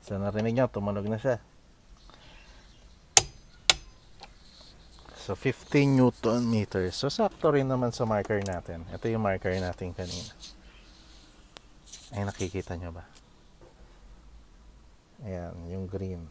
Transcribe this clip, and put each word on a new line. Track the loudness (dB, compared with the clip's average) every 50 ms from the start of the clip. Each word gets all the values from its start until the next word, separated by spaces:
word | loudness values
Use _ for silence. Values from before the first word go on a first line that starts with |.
| -8 -6
So, | -4
narinig | -2 -2 0 0 0 0 2 4
nyo, | 4 2 2
tumunog | 2 0 -2 0 -2 -2 -2
na | -2 -2 0
siya. | 0 0 0 0 -2 -14 -20 -20 -20 -20 -20 -20 -20 -20 -20 -20 -20 -20 -20 -20 -20 -20 -20 -20 -20 -20 -20 -20 -20 -20 -20 -20 -20 -20 -20 -20 -20 4 4 4 4 4 -12 -18 -20 -20 -20 -20 -2 -2 -2 -2 -2 -18 -20 -20 -20 -20 -20 -20 -20 -20 -20 -20 -20 -20 -20 -20 -20 -20 -20 -20 -20 -20 -20 -20 -20 -20 -18 -14
So, | -6 -6 -6
fifteen | -2 0 -2 -2 -2 -8 2 4 6 6 8 8 8
newton | 8 6 6 4 0 2 2 4 2 2
meters. | 2 2 2 2 0 0 0 0 -2
So, | -2 -2 -2
sakto | 0 2 0 0 0 2 2 4
rin | 4 4 4 2
naman | 2 2 2 0
sa | 0 0 0 2
marker | 2 2 2 2 0 2
natin. | 2 0 0 -2 -4 -8 -10 -10 -10 -10
Ito | -10 -4 -2 0
yung | 0 2 2 2
marker | 2 2 0 0 0 0
natin | 0 -2 -4 -6 -8 -8
kanina. | -6 -6 -6 -4 -2 -2 -4 -4 -8 -12 -16 -16 -16 -18 -20 -20 -20 -20 -20 -20 -20 -20 -20 -20 -20 -20 -20 -20 -20 -20 -20 -20 -20 -20 -20 -20 -20 -20 -20 -18 -16 -16 -14 -10 -6
Ay, | -4 -4
nakikita | -4 -2 -2 -4 -4 -2 -4 -6 -4 -6 -8
nyo | -6 -8 -10
ba? | -12 -16 -18 -20 -20 -20 -20 -20 -20 -20 -20 -20 -20 -20 -20 -20 -20 -20 -20 -20 -20 -20 -20 -20 -20 -20 -20 -20 -20 -20 -20 -20 -20 -20 -20 -20 -20 -20 -20 -20 -20 -20 _ -20 -14 -10 -8
Ayan, | -6 -6 -6 -8 -10 -12 -10 -8
yung | -8 -6 -6 -6
green. | -6 -6 -4 -4 -6 -8 -10 -14